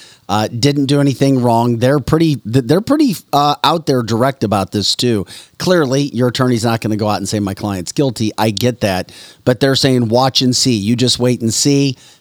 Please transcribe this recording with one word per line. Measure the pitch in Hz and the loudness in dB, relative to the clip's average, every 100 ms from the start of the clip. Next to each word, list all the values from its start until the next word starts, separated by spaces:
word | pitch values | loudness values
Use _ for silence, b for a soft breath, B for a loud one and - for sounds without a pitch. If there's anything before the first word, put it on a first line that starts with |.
| B B B | B B B
uh, | 107 107 | -2 -2
didn't | 120 143 143 135 | 0 0 0 0
do | 143 | 2
anything | 143 127 139 135 | 0 2 0 2
wrong. | 123 117 120 117 | 2 2 2 2
They're | 127 143 | 2 0
pretty, | - 160 165 135 | 2 2 2 -2
th-, | - 123 | -2 -2
they're | 117 156 | 2 0
pretty, | 226 302 285 175 - | 2 0 0 -2 -2
uh, | 143 147 143 | 0 0 0
out | 135 165 | 0 0
there | 151 127 | 0 -2
direct | 113 113 131 - | 0 0 0 0
about | 107 101 95 | 0 0 0
this | 104 95 | -2 -2
too. | - 123 107 90 B B B | -2 0 -2 -4 B B B
Clearly, | - 180 139 135 143 | 0 2 2 0 -2
your | 117 123 | 0 -2
attorney's | 113 127 120 | 0 0 0
not | 117 113 | 0 -2
gonna | 107 104 | -2 -2
go | 107 | -2
out | 98 | -2
and | 98 | -4
say, | 110 | -4
"My | 101 | -4
client's | 95 104 95 85 | -6 -6 -6 -6
guilty." | - 139 113 110 - | -2 -2 -2 -4 0
I | 110 | -2
get | 101 120 117 | 0 -2 0
that, | 104 92 - B B B | -2 -2 -6 B B B
but | - 123 | -2 0
they're | 139 131 | 2 2
saying, | 139 127 117 | 2 2 2
"Watch | 120 131 - | 2 2 0
and | 131 123 | 0 0
see. | 131 113 | 0 0
You | 98 117 | 0 0
just | 123 - | 0 0
wait | 123 123 | 0 0
and | 113 | -2
see. | - 143 139 139 123 b b | 0 2 2 0 -4 b b